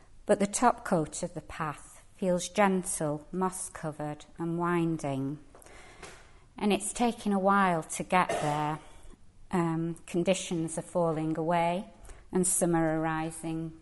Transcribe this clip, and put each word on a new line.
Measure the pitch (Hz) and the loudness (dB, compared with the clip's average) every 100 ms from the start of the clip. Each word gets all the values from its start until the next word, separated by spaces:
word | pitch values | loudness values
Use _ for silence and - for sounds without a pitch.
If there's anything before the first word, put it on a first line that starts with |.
| - - - | -20 -10 2
but | - | 4
the | 202 | 4
top | - 240 - | 4 4 2
coat | - 180 151 - | 0 0 0 -4
of | 175 | -8
the | - | -8
path | - - 156 143 - - - - | -12 -6 -6 -6 -12 -20 -20 -4
feels | 190 180 175 | 0 2 0
gentle, | - 202 190 180 - 156 151 - | 4 4 4 0 -2 -2 -2 -4
moss-covered | 180 185 180 - - 160 147 151 147 - - | -2 -2 -2 -10 -8 -8 -6 -8 -8 -14 -6
and | 170 165 | -4 0
winding. | 170 175 165 160 147 135 135 151 - - - - - - - - - - - - | 2 2 2 0 -2 -2 -2 -6 -12 -20 -20 -20 -20 -18 -18 -18 -20 -20 -20 -4
And | 214 | 0
it's | 196 - | 0 -2
taken | - 240 226 214 | 0 0 0 0
a | 196 | 2
while | 190 196 190 165 | 4 6 4 2
to | 156 - | -2 -6
get | 165 180 160 | 0 2 2
there. | - 151 147 151 156 - - - - - - - | 0 0 0 0 -2 -8 -18 -18 -18 -20 -20 -4
Um, | 185 170 160 165 165 - | 0 2 2 -2 -4 -4
conditions | 180 175 180 - 170 160 - | 0 2 0 0 -2 -2 -4
are | |
falling | - 185 170 156 156 160 | -4 0 0 0 0 0
away | 160 175 170 175 214 - - - - | 2 2 2 0 -4 -14 -18 -18 -2
and | 185 180 | 0 2
some | - 180 | 2 2
are | 170 160 160 | 4 2 2
arising | 160 160 160 160 165 160 165 - | 0 -2 -4 -6 -6 -6 -6 -10